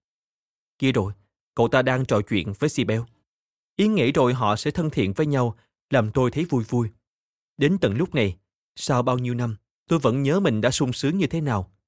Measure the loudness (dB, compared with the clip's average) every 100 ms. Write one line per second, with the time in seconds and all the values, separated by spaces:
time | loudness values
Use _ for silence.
0 | _ _ _ _ _ _ _ -4 0 0
1 | -2 -6 _ _ _ 0 2 2 2 0
2 | 0 0 0 -2 -2 -4 -2 -2 -2 -2
3 | -6 _ _ _ _ _ _ 0 2 2
4 | 2 2 2 2 0 0 -2 -2 -2 -2
5 | -2 -2 -2 0 -2 -4 _ _ -2 0
6 | 2 0 0 -2 -2 -2 -2 -2 -2 -8
7 | _ _ _ _ _ -2 0 2 0 0
8 | -2 0 -2 -4 _ _ _ -8 -2 0
9 | 2 0 -2 -4 -4 -6 _ _ -2 0
10 | 2 2 2 2 2 2 0 0 -2 -2
11 | -2 0 -2 -2 -2 -2 -4 _